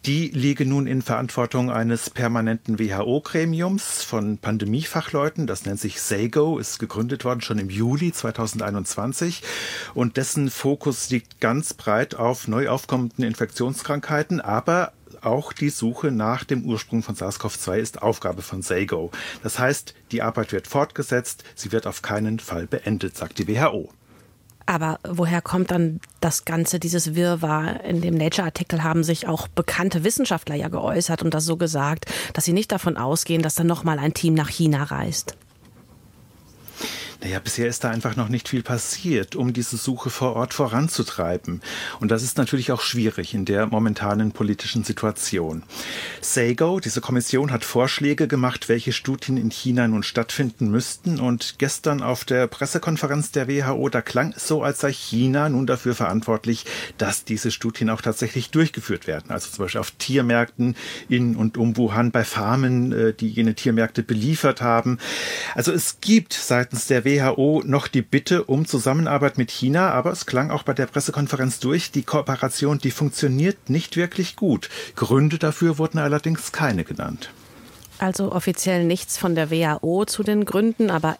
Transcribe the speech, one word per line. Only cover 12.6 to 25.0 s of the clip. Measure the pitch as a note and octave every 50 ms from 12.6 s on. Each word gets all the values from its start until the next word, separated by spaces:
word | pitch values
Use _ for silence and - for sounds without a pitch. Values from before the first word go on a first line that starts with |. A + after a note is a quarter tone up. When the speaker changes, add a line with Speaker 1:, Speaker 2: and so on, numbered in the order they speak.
| C#3
Speaker 1:
aufkommenden | - B2 C3 - - C3+ B2+ B2 A#2 - - B2+
Infektionskrankheiten, | A2+ A2 - A#2+ G#2+ - - A#2+ B2+ C#3 - - - C#3+ D3 - - D#3 D3 D3+ - F3+ D3+
aber | - - G#2 - - - E3 F3+ F3+ - _ _ - - - -
auch | - A2 A#2 C#3 D3+ - -
die | - C#3+ C#3+
Suche | - - A2+ A2+ A#2+ - - D3+
nach | C3 A2 G#2+ A2 A#2+ B2+ -
dem | - C#3+ B2 G#2
Ursprung | A#2 A2+ G#2+ - - - A2+ A2
von | - G2+
sars | - F#2 F#2+ G#2
cov | - - G#2+ - -
zwei | - - F#2 G#2+
ist | A2+ - - -
Aufgabe | - A2 A2+ - - F#2 E2+ F#2
von | F#2 - - F#2+
sago. | F#2 - F#2 F2+ G2+ - G2 E2 D#2+ E2+ - - - - - - -
Das | A2 - -
heißt, | B2 C3 C#3+ - - - - - _ _
die | - A#2 A#2+
Arbeit | A2+ A2+ - G#2+ -
wird | - F#2+ -
fortgesetzt, | - - C#3 C3+ - - - C#3+ - C3 B2 A#2+ - - - - - -
sie | - - G#2
wird | - A2+ -
auf | G#2 F#2 -
keinen | - - G#2 G#2 G#2+ G#2+ A2 A2
Fall | - - F2 E2+ E2+
beendet, | - - - - G2+ G#2+ G2 - F2+ -
sagt | - E2 E2 -
die | - F#2+
W | E2+ G#2+ A#2+
H | D3+ D3
O. | A#2 G2 D#2 - - _ _ _ - - - - _ _ _ _ - _ -
Speaker 2:
Aber | - F3+ D#3+ D#3+ D#3+ D#3 -